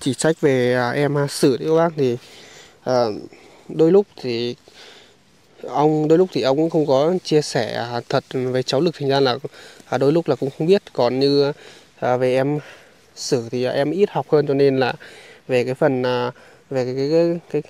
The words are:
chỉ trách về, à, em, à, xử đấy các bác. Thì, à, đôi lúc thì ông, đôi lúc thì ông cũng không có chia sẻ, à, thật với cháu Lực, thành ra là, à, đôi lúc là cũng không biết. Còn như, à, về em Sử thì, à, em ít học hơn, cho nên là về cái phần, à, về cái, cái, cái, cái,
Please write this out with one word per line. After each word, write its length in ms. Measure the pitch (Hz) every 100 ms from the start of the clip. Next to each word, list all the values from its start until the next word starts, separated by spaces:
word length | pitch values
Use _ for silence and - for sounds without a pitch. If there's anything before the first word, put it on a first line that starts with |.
chỉ 120 | 139
trách 280 | 120 156 165
về, 320 | 151 131 123
à, 180 | 123 123
em, 260 | 139 143 143
à, 100 | 143
xử 300 | - 151 117
đấy 100 | 156
các 60 | 160
bác. 140 | 170 151
Thì, 200 | 131 120 - - - - - _
à, 220 | 123 123 117 87 - - - - -
đôi 220 | 156 160
lúc 160 | 196 202 -
thì 400 | 127 117 120 120 _ - - - - _ _ _ _ -
ông, 440 | - 127 151 156 151
đôi 100 | 165
lúc 120 | 190
thì 80 | 139
ông 160 | 120 139
cũng 120 | 165
không 160 | 160 147
có 280 | 131 160 185
chia 180 | - 151
sẻ, 320 | - 143 110
à, 280 | 117 117 120 -
thật 140 | 135 -
với 320 | 135 127 127
cháu 180 | - 135
Lực, 140 | 175 -
thành 100 | 135
ra 100 | 139
là, 180 | 139 123 143 - - - -
à, 80 | 127
đôi 140 | 135
lúc 160 | 170 160
là 80 | 127
cũng 140 | 139 -
không 100 | 160
biết. 260 | 202 -
Còn 260 | - 120 131
như, 320 | 139 143 143 - - - _ -
à, 180 | 123 123
về 180 | 127 131
em 240 | 139 147 - - - _ _ -
Sử 340 | - 131 113
thì, 120 | 123
à, 80 | 127
em 200 | 135 147
ít 180 | 170 202
học 160 | - -
hơn, 180 | 151 143
cho 60 |
nên 260 | 139 139 131
là 140 | 123 151 - - - - -
về 160 | 127
cái 100 | 123
phần, 300 | 131 151 127
à, 280 | 127 123 123 - - - -
về 160 | 135 123
cái, 100 | 131
cái, 140 | 143
cái, 300 | 165 170 175 -
cái, 120 | 147